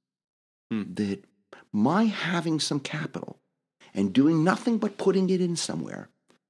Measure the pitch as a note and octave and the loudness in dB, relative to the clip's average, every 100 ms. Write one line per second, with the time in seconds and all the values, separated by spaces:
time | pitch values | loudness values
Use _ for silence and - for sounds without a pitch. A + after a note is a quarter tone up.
0 | _ _ _ _ _ _ - A2+ F2+ F2+ | _ _ _ _ _ _ -6 -4 -4 -4
1 | G2+ G2 - _ _ - - G#2 A2+ F3+ | -4 -4 -10 _ _ -20 -6 2 4 4
2 | A3+ G3 D#3+ F3 E3 D#3 - D3+ - D#3 | 2 0 -2 -2 -2 -2 -2 -4 -4 -8
3 | D3+ - - - _ _ _ _ - G2 | -8 -10 -12 -18 _ _ _ _ -12 -2
4 | G2+ G2+ C#3+ E3 E3 A3 - A3+ G#3 - | 0 4 4 4 2 2 0 0 -2 -2
5 | - F#3+ F#3 F#3 F3+ E3+ - E2 G#1 G1+ | 0 2 2 0 0 -2 -2 -4 -4 -10
6 | G1+ _ _ _ | -14 _ _ _